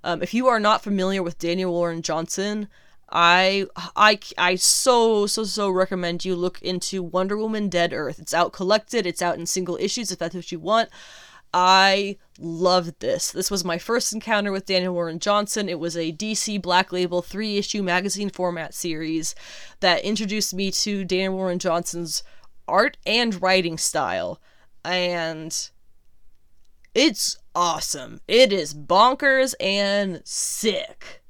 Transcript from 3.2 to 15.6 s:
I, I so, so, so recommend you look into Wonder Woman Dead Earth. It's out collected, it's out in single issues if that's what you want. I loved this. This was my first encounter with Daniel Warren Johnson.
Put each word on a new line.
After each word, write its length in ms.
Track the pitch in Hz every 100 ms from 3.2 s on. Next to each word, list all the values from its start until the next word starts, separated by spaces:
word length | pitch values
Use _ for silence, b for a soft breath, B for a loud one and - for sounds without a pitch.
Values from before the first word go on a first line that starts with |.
| 170 180 190 196 190 - 175 -
I, 240 | 214 208 - -
I 180 | 180 185
so, 720 | - - 269 240 226 214 202
so, 160 | -
so 260 | 214 196 202
recommend 560 | 185 190 185 175 175 185
you 100 | 175
look 260 | 180 -
into 420 | - 180 - 190
Wonder 340 | 175 180 190 208
Woman 320 | 220 220 202
Dead 240 | 175 170
Earth. 260 | - 147 -
It's 140 | -
out 200 | 160 175
collected, 520 | - 185 214 - 240 180
it's 160 | 165
out 160 | 175 160
in 80 | 175
single 320 | 190 180 170
issues 340 | 202 - 214
if 60 | 185
that's 180 | 170 180
what 160 | 170
you 80 | 175
want. 300 | 160 226 226 B B B B B _
I 640 | - 185 190 196 196 202 196 _ _
loved 600 | 165 165 180 180 170 -
this. 320 | - 175 -
This 200 | - 185
was 120 | 196
my 140 | 175 170
first 340 | - 233 -
encounter 400 | 220 226 214 208
with 140 | 196 -
Daniel 300 | 185 180 175
Warren 240 | 170 165
Johnson. 500 | 208 208 208 -